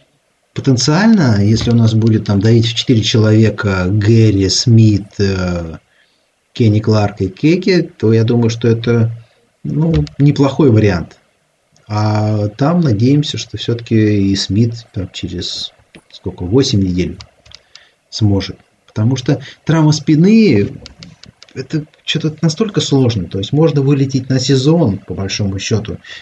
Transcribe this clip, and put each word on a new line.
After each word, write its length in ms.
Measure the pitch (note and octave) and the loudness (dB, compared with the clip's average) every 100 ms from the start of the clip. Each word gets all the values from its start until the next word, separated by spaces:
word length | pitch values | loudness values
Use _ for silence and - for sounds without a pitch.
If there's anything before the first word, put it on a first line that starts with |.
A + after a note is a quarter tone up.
| _ _ _ _ _ | _ _ _ _ _
потенциально, 840 | - C3+ A#2+ D3 D#3+ A3 G#3+ C3+ G2+ | -6 -2 0 0 2 4 4 2 2
если 300 | G2+ A2+ A#2+ | 2 0 2
у 40 | A#2 | 2
нас 180 | A2+ | 2
будет 300 | A2+ A2+ G#2+ | 2 2 0
там 160 | - G2 | 0 0
давить 260 | A2 A#2 A2+ | 2 2 2
в 80 | |
четыре 280 | - - A#2 | -2 0 0
человека 840 | G2+ A2+ A2 G#2+ A2 - G2+ F#2+ F2+ | 0 2 2 4 2 0 -4 -2 -2
Гэри, 600 | G#2 G#2 A#2 A2 G2 F#2+ | 0 2 4 4 2 0
Смит, 720 | - - A2+ A2 G2 - - | 0 2 4 4 2 -4 -6
э, 560 | G2 F#2+ F2+ F2 E2 D#2 _ _ _ _ _ _ _ | -4 -2 -4 -4 -8 -14 _ _ _ _ _ _ _
Кенни 280 | - A2+ G#2 | -2 2 2
Кларк 400 | G#2+ G#2+ G#2 - | 0 0 0 -4
и 80 | F#2+ | -6
Кеки, 540 | - D3+ F3+ G3 F3+ | -2 0 0 0 0
то 300 | D#3+ - G#2+ | -2 -2 0
я 120 | A2+ | 2
думаю, 240 | A2+ A#2+ A2+ | 2 0 0
что 160 | A2+ A#2 | 0 0
это, 460 | A2+ A#2+ A#2 A2+ - - _ _ _ | 0 0 0 -2 -4 -18 _ _ _
ну, 300 | D3 D3 D#3+ D#3 D3 - | -6 -2 0 0 -2 0
неплохой 520 | C#3+ C3 C#3 - C#3+ | 2 2 0 2 4
вариант. 480 | A2 G#2 F2+ D2+ _ _ _ _ _ _ _ - | 4 2 0 -6 _ _ _ _ _ _ _ -8
А 640 | G#2+ G#2+ G#2+ G#2+ G#2+ G#2 | -4 -2 -2 -2 -2 -4
там 320 | - C#3+ F3 | -2 -2 0
надеемся, 560 | D#3 G2+ A#2+ D3 D3 A2 | 0 0 2 2 0 -8
что 220 | - G#2+ | -10 -10
все-таки 720 | - A#2 A#2 A2+ G#2+ G#2 G2 | -6 -6 -2 0 2 2 0
и 40 | G2 | -2
Смит 500 | - F#2+ A#2 A#2 - | -2 0 0 -4 -12
там 160 | G2 F2+ | -10 -10
через 600 | - E2 F2 - - - _ _ - _ | -10 -10 -10 -10 -10 -14 _ _ -20 _
сколько, 340 | - - - | -14 -12 -10
восемь 360 | F2+ A#2+ C3+ G2+ | -2 0 0 0
недель 360 | F#2+ F2 E2 - - _ _ - _ - _ _ _ | 0 -2 -4 -8 -20 _ _ -20 _ -20 _ _ _
сможет. 480 | - G#2 G2 - - _ _ _ | -2 0 0 -4 -12 _ _ _
Потому 300 | - A2+ C3 | -4 -2 -2
что 240 | - D3 - - - | -4 -6 -6 -10 -2
травма 260 | D#3+ D3+ | 2 2
спины, 800 | D3+ - D3+ F#3 A3+ G#3 G#2+ G2+ - - - - - - _ _ | 2 0 2 4 4 4 2 -2 -8 -20 -20 -20 -20 -20 _ _
это 300 | - C3 D#3+ D3 _ | -14 -8 -8 -10 _
че-то 300 | - D3+ D#3 D#3 | -8 -6 -6 -2
настолько 400 | E3 D#3 A3 D#3 | -2 -2 -4 -4
сложно. 440 | - C#3 B2+ A2 | 0 2 2 -2
То 140 | E2+ - | -4 -8
есть 140 | G2 | -2
можно 300 | D3 D#3+ C#3+ | 0 2 2
вылететь 480 | C3+ C#3 C3+ C3+ - | 0 0 0 -2 -2
на 80 | C3 | -2
сезон, 600 | C3+ C3+ C#3 E3+ B2+ F#2+ | 0 0 2 2 0 -2
по 140 | - | -8
большому 460 | F2 G2 - G2+ F#2+ | -8 -6 -6 -6 -6
счету. 400 | - - A2+ F2+ - - | -4 -4 -6 -12 -16 -20